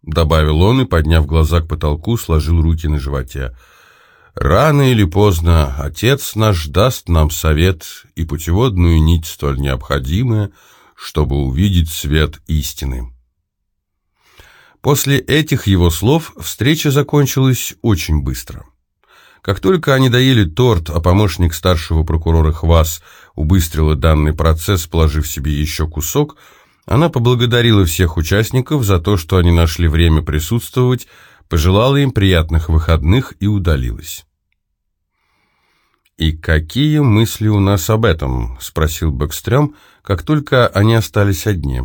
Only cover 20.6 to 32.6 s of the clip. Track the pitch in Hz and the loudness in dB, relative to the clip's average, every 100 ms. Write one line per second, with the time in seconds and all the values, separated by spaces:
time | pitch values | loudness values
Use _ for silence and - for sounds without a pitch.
20.6 | 123 95 78 80 87 92 104 - 87 - | 2 2 -2 -2 2 2 2 0 -2 0
21.6 | 92 85 - 80 78 80 82 82 78 78 | -2 -2 0 -2 0 -2 0 2 2 0
22.6 | 80 82 80 - - - - - 76 95 | 2 4 2 -4 -16 -20 -20 -6 0 2
23.6 | 80 - 78 76 80 78 76 76 80 80 | 0 0 0 2 2 2 0 0 0 0
24.6 | - 95 - 85 80 78 71 - 71 73 | 0 -4 -2 0 0 0 -6 -6 -4 -4
25.6 | 78 - 78 78 76 143 147 - _ _ | -4 -4 -6 -6 -4 -4 -4 -6 _ _
26.6 | _ _ - 113 165 135 117 123 123 120 | _ _ -2 0 0 0 0 0 0 2
27.6 | 120 107 87 - 87 85 78 101 110 127 | 4 4 2 0 -2 0 -2 0 0 -2
28.6 | 123 151 107 92 82 101 - 95 87 85 | -2 -4 0 0 0 -2 0 0 2 2
29.6 | 85 - 85 78 85 78 - 73 - 117 | 2 0 0 2 2 2 0 -6 -4 -6
30.6 | - - 127 123 - - - _ _ 82 | -4 -2 0 -2 -6 -20 -20 _ _ 0
31.6 | 78 98 123 139 139 113 98 87 80 82 | 2 2 2 2 0 0 2 2 2 -2